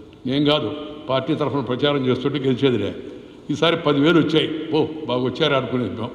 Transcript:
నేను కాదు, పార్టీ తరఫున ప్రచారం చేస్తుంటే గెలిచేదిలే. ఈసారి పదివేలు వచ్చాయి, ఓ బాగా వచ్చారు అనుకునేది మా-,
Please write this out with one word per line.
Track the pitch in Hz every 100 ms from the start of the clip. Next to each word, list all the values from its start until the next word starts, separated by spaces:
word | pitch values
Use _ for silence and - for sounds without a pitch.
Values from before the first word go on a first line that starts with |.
| - - 123
నేను | 139 147
కాదు, | 147 143 - - - -
పార్టీ | 131 -
తరఫున | 151 139 135
ప్రచారం | 117 127 147 143 127
చేస్తుంటే | 120 143 143
గెలిచేదిలే. | 135 123 139 117 98 - - - - - -
ఈసారి | 147 165 165
పదివేలు | 151 139 147 175
వచ్చాయి, | - 156 131 - - 151
ఓ | 147 - 120
బాగా | 123
వచ్చారు | 127 - 151
అనుకునేది | 139 120 123 113 113
మా-, | 110